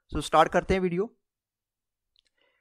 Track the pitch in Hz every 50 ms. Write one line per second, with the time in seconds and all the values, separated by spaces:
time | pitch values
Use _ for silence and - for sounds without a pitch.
0 | _ _ - 156 - - - 156 165 - - 180 170 - 190 190 185 180 170 175
1 | 208 240 - _ _ _ _ _ _ _ _ _ _ _ _ _ _ _ _ _
2 | _ _ _ _ _ _ _ _ _ _ _ _